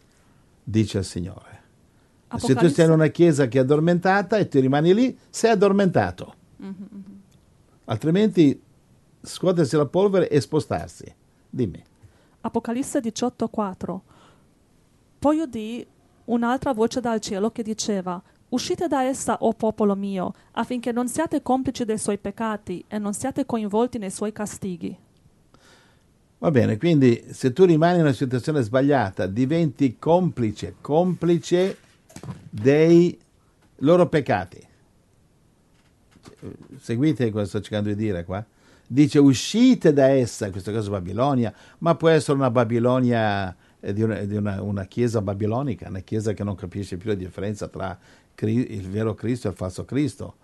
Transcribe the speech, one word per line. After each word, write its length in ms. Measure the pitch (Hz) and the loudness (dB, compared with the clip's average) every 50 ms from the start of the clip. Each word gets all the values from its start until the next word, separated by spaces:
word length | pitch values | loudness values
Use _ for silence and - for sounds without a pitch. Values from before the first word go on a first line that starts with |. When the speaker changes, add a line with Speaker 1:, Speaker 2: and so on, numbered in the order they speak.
| _ _ _ _ _ _ _ _ _ _ _ _ - | _ _ _ _ _ _ _ _ _ _ _ _ -8
Speaker 1:
dice 360 | - 101 110 107 101 - 98 | -2 0 0 2 2 0 -4
il 60 | 90 | -4
Signore. 520 | - - 90 87 92 95 - - - - - _ _ _ _ _ _ _ _ _ _ _ _ _ - | -4 -6 -8 -8 -8 -10 -16 -20 -20 -20 -20 _ _ _ _ _ _ _ _ _ _ _ _ _ -12
Se 60 | - - | -10 -4
tu 80 | - | 0
Speaker 2:
Apocalisse 280 | - 131 147 170 165 143 | 2 2 4 4 2 4
Speaker 1:
sei 120 | - 165 | 4 4
in 60 | 165 | 4
una 160 | 160 160 156 147 | 6 4 4 2
chiesa 400 | - - 175 170 143 139 143 120 | 2 4 4 4 4 4 0 0
che 120 | 120 135 | 2 2
è 20 | |
addormentata 760 | 131 131 151 147 160 175 180 170 175 190 190 202 196 202 233 208 | 2 4 2 2 2 2 2 2 2 2 2 0 0 0 0 0
e 100 | 165 - | 0 2
ti 120 | - 139 | 2 2
rimani 340 | 131 131 139 147 160 170 190 | 2 4 2 4 4 4 4
lì, 220 | 220 262 247 - - _ _ | 4 4 0 -2 -6 _ _
sei 220 | - - - 226 | -6 0 2 2
addormentato. 840 | 226 185 202 196 196 202 202 180 - 131 101 90 90 - - - - _ _ _ _ | 4 4 4 4 4 4 2 2 2 2 0 0 -4 -8 -14 -18 -18 _ _ _ _
Speaker 2:
Mhm, 200 | - - 196 190 180 | -18 -16 -16 -14 -14
mhm. 260 | 196 196 208 196 190 202 196 - - _ _ _ _ _ _ _ _ _ _ _ - | -16 -18 -16 -18 -18 -20 -20 -20 -20 _ _ _ _ _ _ _ _ _ _ _ -8
Speaker 1:
Altrimenti 720 | - 113 110 - 156 170 196 214 214 - 180 156 139 123 - _ _ _ _ _ _ _ _ _ _ _ _ | -6 -6 -2 0 0 2 4 2 2 4 6 6 6 4 2 _ _ _ _ _ _ _ _ _ _ _ _
scuotersi 540 | - - - - - 185 185 170 151 117 160 | -18 -16 -10 -2 0 0 2 2 2 2 2
la 100 | 151 143 | 2 0
polvere 440 | 127 - 175 202 208 190 185 160 - | 2 2 2 2 4 4 2 2 2
e 120 | - 139 | 2 0
spostarsi. 720 | - - 156 147 - - 101 82 85 87 - - - - - _ _ _ _ _ _ _ | 0 2 -2 -2 -2 -2 -4 -6 -6 -10 -16 -18 -20 -20 -20 _ _ _ _ _ _ _
Dimmi. 360 | - 131 120 90 78 - - _ _ _ _ - _ _ _ _ _ _ | -4 -4 -4 -4 -4 -10 -18 _ _ _ _ -20 _ _ _ _ _ _
Speaker 2:
Apocalisse 580 | - 226 - 233 - 233 233 254 277 - - 294 | -10 -6 -6 -6 -6 -4 -6 -6 -6 -4 -4 -4
diciotto 460 | 226 226 - - 240 247 - - 226 220 | -4 -4 -6 -4 -4 -4 -4 -4 -8 -6
quattro. 560 | - 226 208 190 185 - - - 175 185 - _ _ _ - - _ _ _ _ _ _ _ _ _ _ _ _ _ _ _ _ _ - | -4 -6 -6 -6 -6 -10 -10 -10 -10 -10 -12 _ _ _ -20 -20 _ _ _ _ _ _ _ _ _ _ _ _ _ _ _ _ _ -2
Poi 200 | - 285 311 311 | 0 0 2 0
udì 460 | 320 262 226 226 214 220 240 240 - _ _ _ _ _ _ _ _ | -2 -4 -6 -8 -8 -8 -10 -12 -12 _ _ _ _ _ _ _ _
un'altra 480 | - 233 240 233 233 247 269 - 285 262 | -4 -2 0 0 0 -2 0 -2 -2 0
voce 280 | 214 226 233 - 262 | 0 0 0 -2 -2
dal 180 | 233 240 226 214 | -4 -2 -4 -4
cielo 320 | - - 208 185 208 226 | -4 -6 -4 -2 -4 -4
che 120 | - - 220 | -4 -6 -8
diceva: 580 | 214 220 - - - 208 190 175 180 175 190 - _ _ _ _ - | -6 -6 -6 -4 -4 -4 -4 -4 -6 -8 -10 -12 _ _ _ _ -6
"Uscite 380 | 254 247 - - 359 - 370 311 | -6 -4 -2 -4 -4 -2 -2 -2
da 160 | 302 269 254 | 0 0 0
essa, 340 | 262 269 - - 254 214 - | 0 -2 -4 -4 -4 -4 0
o 120 | - 226 220 | 0 -2 0
popolo 420 | - 233 220 214 - 220 202 196 | 0 -2 -2 0 0 0 0 0
mio, 380 | 196 202 196 196 185 175 - - _ _ _ - | -2 -4 -6 -6 -4 -6 -6 -8 _ _ _ -8
affinché 380 | 226 226 - 254 240 240 254 | -6 -6 -4 -4 -6 -4 -4
non 160 | 233 240 247 240 | -4 -4 -4 -4
siate 340 | - 302 320 330 330 285 | -2 -4 -4 -2 -2 -4
complici 440 | - - 254 262 262 277 - - 247 | -2 0 -2 0 0 -4 -4 -4 -4
dei 120 | 214 220 208 | -4 -4 -4
suoi 200 | - 220 202 202 | -2 -4 -4 -4
peccati 680 | - 202 196 - 226 220 214 208 - - 180 170 - - | -4 -8 -8 -6 -6 -6 -6 -6 -8 -10 -10 -10 -10 -8
e 100 | 208 214 | -8 -6
non 160 | 208 202 202 | -6 -6 -6
siate 320 | - - 262 277 302 262 | -6 -6 -6 -4 -4 -4
coinvolti 520 | - 247 226 214 202 202 220 240 240 - 233 | -4 -4 -4 -4 -2 0 0 0 0 -2 -6
nei 140 | 196 190 | -8 -8
suoi 200 | - - 208 214 | -8 -6 -6 -6
castighi." 680 | 214 - 208 - - - - 190 175 165 190 - 180 - _ _ _ _ _ _ _ _ _ _ _ _ _ _ - _ _ _ _ _ _ _ _ _ _ _ _ - | -6 -6 -8 -10 -10 -10 -10 -8 -8 -8 -8 -10 -10 -12 _ _ _ _ _ _ _ _ _ _ _ _ _ _ -20 _ _ _ _ _ _ _ _ _ _ _ _ -4
Speaker 1:
Va 140 | - 175 | -2 2
bene, 260 | 147 120 104 107 110 101 | 4 4 4 2 2 0
quindi 440 | - 175 165 143 131 123 117 - - - | 0 2 4 6 6 4 4 2 -2 -14
se 200 | - - - 131 | -10 -4 -2 -2
tu 140 | 120 - 190 | 2 4 6
rimani 300 | 180 160 151 160 175 180 | 6 6 6 4 4 4
in 80 | 170 160 | 4 2
una 100 | 143 123 | 2 2
situazione 480 | - 143 123 127 123 110 160 151 143 | 0 -2 -4 -4 -4 -2 -2 -2 -2
sbagliata, 640 | 120 104 123 131 139 143 147 127 110 95 92 - 98 95 | -2 0 0 0 2 2 2 2 0 -2 -4 -4 -4 -4
diventi 720 | 98 120 131 131 165 170 170 143 - - 143 123 107 - | -2 -2 -2 0 0 0 0 0 0 0 -2 -2 -2 -2
complice, 760 | - 151 165 180 185 151 - - 117 110 107 - - 92 92 _ | 0 2 2 2 2 0 -2 -2 -4 -4 -4 -6 -10 -12 -12 _
complice 960 | - - 143 165 180 185 170 175 165 170 175 160 - - 175 180 185 196 - - _ _ _ _ _ _ - - - - - - - - | -6 0 0 2 2 2 0 -2 0 0 0 0 0 0 0 0 0 0 -4 -8 _ _ _ _ _ _ -20 -18 -14 -14 -14 -14 -16 -14
dei 720 | - 107 107 131 143 151 160 165 170 170 175 170 - - _ _ _ _ _ _ _ _ _ _ _ - | -8 0 2 4 4 6 6 8 8 8 6 4 2 -4 _ _ _ _ _ _ _ _ _ _ _ -2
loro 280 | 127 147 175 175 175 131 | 2 4 4 6 4 4
peccati. 580 | - 151 117 - 117 95 85 - - - - _ _ _ _ _ _ _ _ _ _ _ _ _ _ _ _ _ _ _ _ _ _ _ _ _ _ _ _ _ _ - - - - - - 101 - - - - - 131 | 2 0 0 0 -2 -2 -2 -6 -14 -20 -20 _ _ _ _ _ _ _ _ _ _ _ _ _ _ _ _ _ _ _ _ _ _ _ _ _ _ _ _ _ _ -20 -20 -20 -20 -18 -18 -18 -16 -18 -20 -20 -20 -14
Seguite 500 | - - 117 117 143 156 143 - 127 110 | -8 -6 -2 0 2 0 2 2 0 -2
cosa 140 | 104 107 104 | 0 -2 -4
sto 140 | 98 - 104 | -4 -4 -6
cercando 300 | 95 - 107 104 104 107 | -6 -4 -4 -4 -2 -2
di 60 | 104 | -2
dire 280 | 101 110 107 95 85 85 | -2 -2 -4 -4 -4 -6
qua? 200 | 92 92 101 110 _ _ _ _ _ _ _ _ - | -6 -8 -8 -8 _ _ _ _ _ _ _ _ -2
Dice: 320 | 117 135 151 - - 147 | 2 4 4 4 6 6
"Uscite 720 | 143 139 127 - - - - 220 247 262 247 - - 165 | 6 6 6 4 0 -2 2 4 6 6 6 6 4 4
da 160 | 143 139 135 131 | 6 6 6 6
essa", 380 | 139 135 123 107 - - 110 | 6 4 2 0 -2 -6 -8
in 60 | 98 | -8
questo 200 | 92 98 90 107 | -8 -8 -8 -6
caso 180 | 104 113 104 98 | -4 -4 -4 -2
Babilonia, 640 | 101 95 87 92 95 110 131 143 139 123 117 104 - - - - - - | -4 -4 -6 -4 -2 -2 0 0 2 0 0 -2 -4 -10 -20 -20 -12 -4
ma 160 | 156 170 165 | -2 -2 0
può 120 | - 165 165 | 2 2 4
essere 300 | 160 156 147 - 143 139 | 4 4 2 2 0 2
una 120 | 135 123 | 2 2
Babilonia, 1040 | 113 127 117 107 120 117 117 123 127 131 127 120 120 113 110 104 101 98 98 92 90 _ _ _ _ _ | 2 2 0 2 0 0 2 2 2 2 2 2 2 2 0 0 0 -2 -4 -6 -8 _ _ _ _ _
eh, 120 | - - 101 | -10 -6 -4
di 80 | 104 | -2
una, 180 | 110 113 104 92 | -2 -2 -2 -2
di 160 | 104 101 104 | -4 -4 -4
una, 260 | 104 101 104 98 98 | -4 -4 -4 -4 -6
una 240 | 98 104 101 98 92 | -6 -6 -6 -6 -8
chiesa 360 | - - 117 120 120 107 113 | -6 -4 -2 -2 0 0 -2
babilonica, 680 | 95 101 101 101 107 104 113 127 143 139 98 - - 95 | -2 -2 -4 -2 -2 -2 -2 -2 -4 -4 -6 -8 -10 -12
una 100 | 95 98 | -12 -12
chiesa 340 | 90 - 107 110 104 110 101 | -10 -6 -6 -4 -4 -4 -4
che 100 | - 101 | -4 -4
non 120 | 104 95 | -6 -8
capisce 400 | - - 87 - 104 98 - 95 90 | -8 -10 -10 -10 -10 -10 -10 -10 -10
più 120 | 92 110 | -6 -6
la 60 | 104 | -6
differenza 520 | 95 90 90 - - 95 107 104 - - - | -6 -6 -10 -10 -10 -8 -8 -8 -8 -10 -10
tra 300 | - 92 95 92 90 - _ _ - _ _ _ _ | -10 -8 -8 -8 -10 -12 _ _ -20 _ _ _ _
Cri-, 400 | - 135 135 117 120 127 - 107 | -6 -4 -2 0 0 -2 -4 -6
il 140 | 104 95 92 | -10 -10 -8
vero 260 | 95 107 110 113 98 | -6 -4 -4 -4 -4
Cristo 340 | - - 110 127 120 - 104 | -6 -6 -6 -6 -4 -4 -6
e 40 | |
il 60 | 87 - | -6 -6
falso 260 | 92 92 - - - | -8 -8 -8 -10 -10
Cristo, 520 | - 120 139 151 123 - - 95 - - _ | -6 -4 -4 -4 -4 -6 -10 -16 -16 -16 _